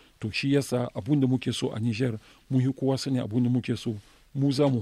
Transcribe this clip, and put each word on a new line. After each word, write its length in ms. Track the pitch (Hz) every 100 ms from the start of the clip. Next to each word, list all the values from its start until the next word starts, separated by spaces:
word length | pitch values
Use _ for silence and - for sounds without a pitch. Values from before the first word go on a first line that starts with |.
| _ _
To, 100 | 110
shi 220 | - 139
yasa 340 | 139 127 123 123
abun 260 | 120 110 147
da 60 | 127
muke 260 | 127 123
so 180 | 113 127
a 80 | -
Niger, 380 | 117 104 127 110 - - -
mu 120 | 131
yi 120 | 131
kowa 240 | - 131 131
sani 220 | 147 127
abun 240 | 117 117
da 80 | 123
muke 260 | 127 120 117
so. 200 | 123 104 - - _
Mu 180 | 139 139
za 160 | 135 143
mu 120 | 120